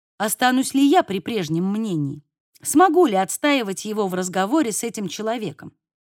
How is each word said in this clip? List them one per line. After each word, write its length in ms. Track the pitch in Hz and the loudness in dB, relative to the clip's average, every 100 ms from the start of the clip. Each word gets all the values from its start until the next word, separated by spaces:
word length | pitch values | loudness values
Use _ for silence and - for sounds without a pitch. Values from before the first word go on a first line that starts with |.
| _ - | _ -6
Останусь 560 | 214 - 254 254 262 | -4 0 2 2 0
ли 120 | 269 277 | 2 4
я 160 | 359 | 4
при 180 | - 190 | 2 -4
прежнем 460 | - 226 156 165 185 | -4 -4 -2 -2 0
мнении? 580 | 214 220 165 143 147 - _ _ _ | -2 -2 -2 -4 -6 -16 _ _ _
Смогу 440 | - 294 370 311 320 | 0 4 4 6 4
ли 100 | 190 | 2
отстаивать 720 | 190 - 294 277 208 185 214 | -2 -2 0 0 -2 -6 -6
его 220 | 214 196 | -2 -2
в 60 | |
разговоре 580 | 180 185 185 196 311 240 | -2 -2 -2 0 0 0
с 120 | 202 | -2
этим 240 | 233 220 196 | -6 -6 -8
человеком? 680 | - 220 240 202 - - - _ _ | -6 -6 -6 -6 -10 -16 -20 _ _